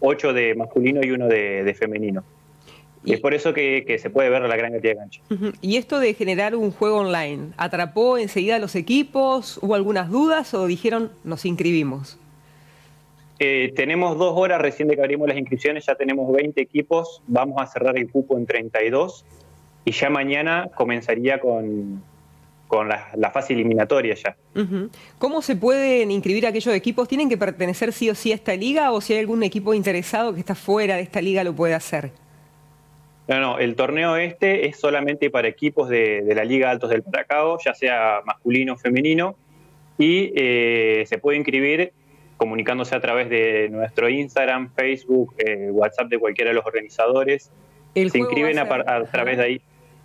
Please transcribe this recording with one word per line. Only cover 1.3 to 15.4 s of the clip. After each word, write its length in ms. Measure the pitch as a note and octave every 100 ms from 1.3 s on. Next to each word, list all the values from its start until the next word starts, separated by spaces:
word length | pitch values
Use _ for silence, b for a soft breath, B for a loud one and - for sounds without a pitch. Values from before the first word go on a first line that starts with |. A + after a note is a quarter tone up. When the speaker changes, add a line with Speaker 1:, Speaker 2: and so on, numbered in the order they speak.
| A2+ G#2 G2
Speaker 1:
de 120 | G2
femenino. 500 | G2 A2 G#2+ G#2+ F#2+ - - _ - B B - -
Y 60 | -
Speaker 2:
Y 40 |
Speaker 1:
es 60 | D3
por 140 | C#3+
eso 180 | D3 E3
que, 320 | D3+ C#3 C3+ B2+
que 120 | A2+
se 100 | -
puede 200 | A2+ C3+
ver 120 | B2+
la 140 | B2 A2+
gran 160 | A#2
cantidad 220 | A#2 A2
de 40 | G#2
canchas. 260 | G2+ - -
Speaker 2:
Ujú. 220 | G3+ G#3 -
¿Y 160 | F#3 A3+
esto 240 | A#3+ C#4+
de 140 | B3
generar 420 | G#3 F#3+ F#3 G#3 A#3
un 140 | G#3+
juego 300 | - G#3+ G#3+
online, 500 | G3 E3+ D3+ C#3+ D3+ -
atrapó 600 | E3+ F3 F3 F3 A#3+ B3
enseguida 380 | G#3 G3+ F#3+ A3+
a 20 |
los 160 | G3+
equipos? 840 | F#3+ E3 B3+ D4 C4+ C4+ C4 G#3+ -
¿Hubo 120 | G3
algunas 360 | G#3 G3 G3+ F3
dudas 440 | A3+ D#4 D#4+ C#4
o 120 | G#3 F#3
dijeron, 460 | F3 A3+ A3+ A3+ -
"Nos 220 | D#3 E3
inscribimos"? 760 | F#3 E3+ E3 E3 C#3+ C3 C3+ - - - b b b b b b _ _ - -
Speaker 1:
Eh, 340 | C#3+ C3+ C3 C3
tenemos 400 | C3+ E3 F3 D#3
dos 140 | F3+
horas 260 | E3+ F#3 F3
recién 280 | C#3+ - D3+
de 60 |
que 80 | C#3+
abrimos 260 | C#3 C#3+ D3
las 80 |
inscripciones, 480 | C#3